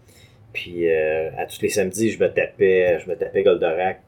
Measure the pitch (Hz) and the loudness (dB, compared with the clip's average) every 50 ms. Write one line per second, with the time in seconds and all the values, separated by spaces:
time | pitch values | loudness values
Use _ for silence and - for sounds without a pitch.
0 | _ _ - - - - _ _ - - - - - 87 87 87 85 82 80 80 | _ _ -20 -20 -20 -20 _ _ -20 -16 -14 -14 -12 -10 -6 -2 0 2 2 2
1 | 78 78 78 80 78 78 71 - - - - - 107 98 - 104 95 92 90 101 | 0 0 -2 -2 -4 -6 -6 -8 -8 -8 -8 -4 -4 -2 0 0 -2 -2 -2 -2
2 | 113 110 92 82 95 82 - 98 87 - - - 101 95 92 92 90 90 98 90 | -2 -2 0 2 0 0 2 0 -2 -2 0 2 4 4 4 4 4 4 2 0
3 | - 90 85 - - - - 98 95 98 87 82 92 85 80 87 92 95 90 - | -2 -8 -6 -6 -6 -2 -2 2 4 4 4 4 2 -2 0 0 -2 -2 -4 -6
4 | _ | _